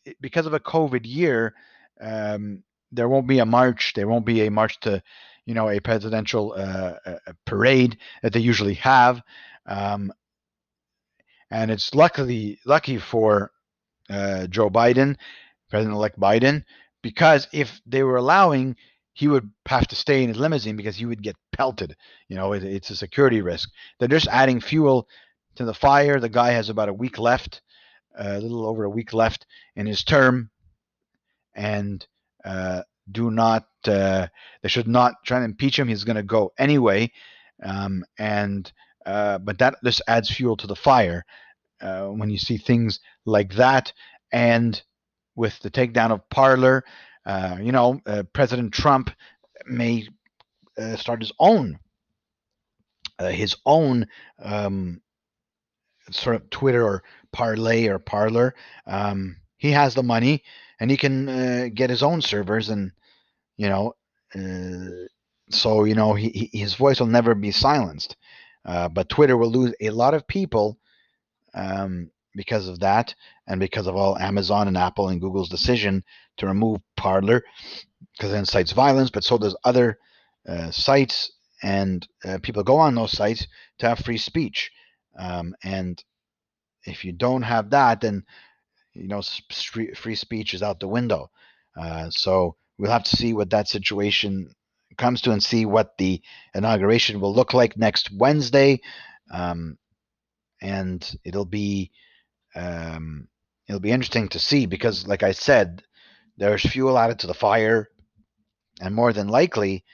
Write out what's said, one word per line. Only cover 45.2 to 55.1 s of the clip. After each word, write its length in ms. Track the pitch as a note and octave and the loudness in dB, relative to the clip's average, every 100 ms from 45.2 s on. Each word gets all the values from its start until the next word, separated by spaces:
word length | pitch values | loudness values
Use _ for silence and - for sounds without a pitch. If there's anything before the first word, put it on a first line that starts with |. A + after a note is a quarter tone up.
| _ - | _ -4
with 220 | A2+ - | -4 -4
the 100 | - | -6
takedown 400 | - B2+ A#2 A2+ | -2 0 2 2
of 180 | G#2+ - | 0 -2
Parler, 540 | - C3+ B2+ C3 C3 - - - _ | 4 6 6 6 4 0 -14 -20 _
uh, 340 | - G2 F#2+ F2+ | -8 -6 -4 -4
you 120 | A2 | 0
know, 280 | C3 B2 C3 - | 2 2 2 -4
uh, 160 | G#2 F#2+ | -6 -4
President 400 | - C3 B2 A#2 | -2 0 0 -4
Trump 380 | - D3+ C3+ B2+ - - _ _ - - | 0 2 2 0 -12 -20 _ _ -20 -10
may, 420 | B2 A#2 A#2 G#2+ - _ _ _ _ _ - | -4 -2 -2 -6 -18 _ _ _ _ _ -12
uh, 180 | A2 A2+ | -10 -8
start 240 | - A#2 | -6 -6
his 120 | A2 - | -6 2
own, 400 | F3 A3 A#2 D2+ _ _ _ _ _ _ _ _ _ _ _ _ - - | 4 4 2 -8 _ _ _ _ _ _ _ _ _ _ _ _ -20 -8
uh, 100 | F2+ | -6
his 280 | E2+ G#2+ - - | -4 -4 -4 2
own, 400 | D#3 D3+ B2 A2 - - - | 4 4 2 0 -6 -20 -18
um, 580 | G2 G#2 G2+ G2 F2+ E2+ _ | -8 -4 -4 -4 -6 -10 _